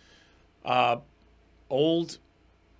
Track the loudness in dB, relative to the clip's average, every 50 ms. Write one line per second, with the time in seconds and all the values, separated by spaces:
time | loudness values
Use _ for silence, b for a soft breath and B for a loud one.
0 | b b b b b b b b b b _ _ -4 0 2 2 2 2 0 -2
1 | -6 -14 _ _ _ _ _ _ _ _ _ _ _ -4 -2 0 2 2 0 0
2 | -4 -6 -10 -16 _ _ _ _ _ _ _ _ _ _ _